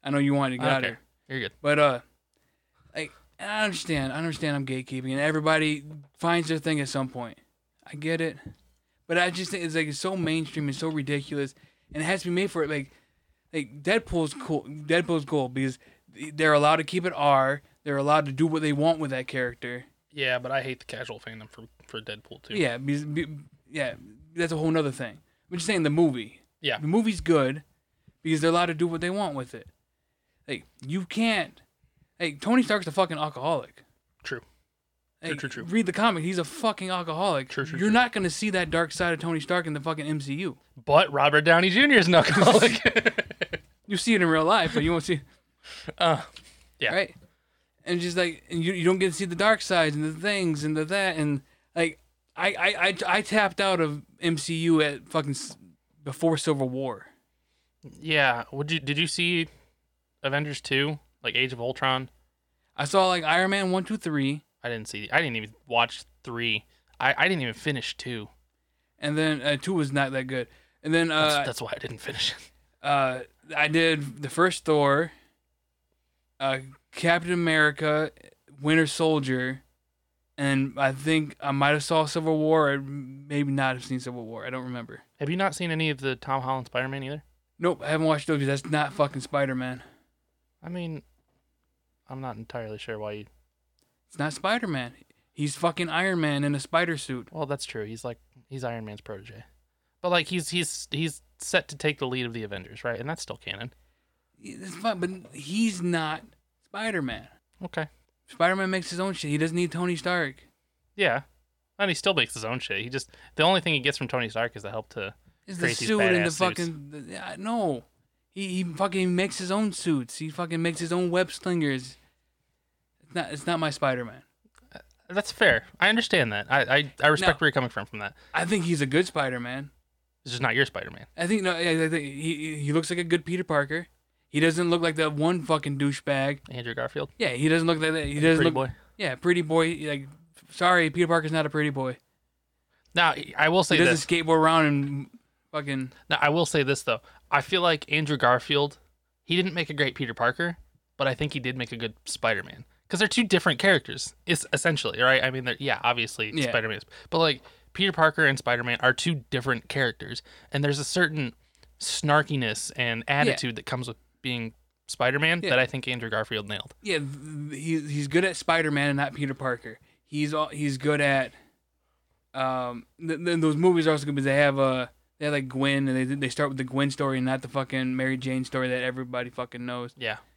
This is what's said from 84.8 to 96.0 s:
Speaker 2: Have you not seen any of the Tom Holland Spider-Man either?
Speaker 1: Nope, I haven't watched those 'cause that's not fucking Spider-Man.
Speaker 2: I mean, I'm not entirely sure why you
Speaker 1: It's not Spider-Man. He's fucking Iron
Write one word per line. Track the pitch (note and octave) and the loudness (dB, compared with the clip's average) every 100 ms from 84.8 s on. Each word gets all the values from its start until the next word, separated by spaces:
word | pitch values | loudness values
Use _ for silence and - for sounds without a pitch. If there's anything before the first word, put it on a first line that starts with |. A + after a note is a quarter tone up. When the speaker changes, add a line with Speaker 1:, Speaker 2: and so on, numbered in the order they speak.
| A#2 - _ _ | -10 -16 _ _
Speaker 2:
Have | C#3+ | -4
you | F3+ | 0
not | G3 D3+ | 0 0
seen | F3 | -2
any | D#3+ D#3+ | 0 0
of | C3+ | 0
the | C3+ | -2
Tom | B2+ - C3+ | -4 -2 -2
Holland | B2+ C3 B2 | 0 -4 -2
Spider-Man | B2+ C3 C3+ | -4 -2 -6
either? | C3 D3 _ _ _ _ | -8 -10 _ _ _ _
Speaker 1:
Nope, | E3+ D3 | -2 0
I | D3 | 0
haven't | D#3 D#3+ | 2 4
watched | D3+ C#3+ | 2 2
those | D3+ | 0
'cause | C#3 | 2
that's | C#3 - | -2 0
not | D3+ D3 | 0 0
fucking | - - C#3 | 0 0 0
Spider-Man. | B2+ C#3+ C3+ B2+ B2+ B2+ - _ _ _ _ _ _ _ | -4 -2 -2 -2 -6 -10 -14 _ _ _ _ _ _ _
Speaker 2:
I | E3 | -12
mean, | F3 E3+ D#3 _ _ _ _ _ _ _ _ _ _ _ | -8 -8 -10 _ _ _ _ _ _ _ _ _ _ _
I'm | C3 | -10
not | C3 A2 | -10 -10
entirely | A2+ B2 A2 G#2+ | -12 -10 -10 -12
sure | - A2 | -10 -8
why | G#2+ | -8
you | G#2+ G2+ _ _ _ _ _ _ _ _ | -10 -14 _ _ _ _ _ _ _ _
Speaker 1:
It's | - | -6
not | D3+ | -6
Spider-Man. | C#3+ F#3+ A#3 A3+ C#3+ A#2+ - _ _ _ | -2 -2 -2 -2 -6 -6 -14 _ _ _
He's | - D3 - | -6 -6 0
fucking | E3+ D#3+ E3+ | -2 0 -2
Iron | D#3+ | 0